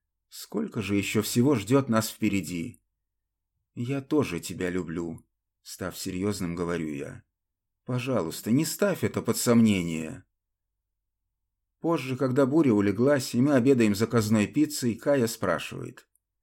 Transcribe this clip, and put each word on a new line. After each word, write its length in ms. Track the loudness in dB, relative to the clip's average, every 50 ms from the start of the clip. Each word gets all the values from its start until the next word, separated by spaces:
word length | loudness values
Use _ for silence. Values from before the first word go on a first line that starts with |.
| _ _ _ _ _ _
Сколько 520 | -18 -18 -16 -8 -6 -6 -6 -4 -6 -6
же 140 | -4 0 0
еще 280 | 0 0 0 0 0 0
всего 340 | 0 2 2 4 4 2
ждет 320 | 0 0 2 0 0 2 2
нас 200 | 0 0 0 -2
впереди? 720 | -6 -2 -2 0 0 0 -4 -4 -8 -8 -8 -8 -12 -16 _ _ _ _ _ _ _ _ _ _ _ _ _ _ _ _ _ _ -12
«Я 260 | -10 -8 -6 -6 -6
тоже 380 | -4 0 2 2 2 2 -2 -6
тебя 320 | -6 -8 -8 -4 -4 -4
люблю», — 560 | -2 -4 -4 -4 -6 -6 -6 -6 -8 -12 _ _ _ _ _ _ _ _ _
став 360 | -20 -14 -10 -10 -10 -10 -10
серьезным, 560 | -10 -8 -6 -2 -2 -2 -2 -2 -4 -6 -4
говорю 400 | -4 -4 -4 -4 -4 -4 -6 -6
я. 300 | -8 -10 -12 -14 -18 _ _ _ _ _ _ _ _ _ _ _ _ _
«Пожалуйста, 680 | -6 -6 -6 -4 -2 -2 -2 -2 -4 -8 -8 -2 0 0
не 120 | 2 0
ставь 380 | 0 -2 -2 -2 -2 -2 -2 -4
это 200 | -4 -4 -4 -2
под 160 | -2 -2 -2
сомнение!» 840 | 2 4 6 6 6 6 4 2 0 -4 -4 -6 -8 -8 -12 -14 -18 _ _ _ _ _ _ _ _ _ _ _ _ _ _ _ _ _ _ _ _ _ _ _ _ _ _ _ _ _ _ _
Позже, 360 | -2 -2 -2 -2 -2 -6 -4
когда 280 | -2 -2 0 2 2 2
буря 280 | 4 4 4 4 6 6
улеглась, 640 | 4 4 2 2 2 4 4 4 2 0 -2 0
и 60 | 2
мы 140 | 2 4 4
обедаем 400 | 4 6 6 6 6 4 2 2
заказной 520 | 2 0 0 0 0 2 4 4 2 2
пиццей, 500 | 2 2 0 0 0 0 -4 -2 -2 -2
Кая 300 | -2 0 0 2 2 2
спрашивает. 840 | 0 -2 -2 -2 0 0 -2 -2 -8 -12 -12 -12 -12 -14 -18 -20 _ _ _ _ _ _ _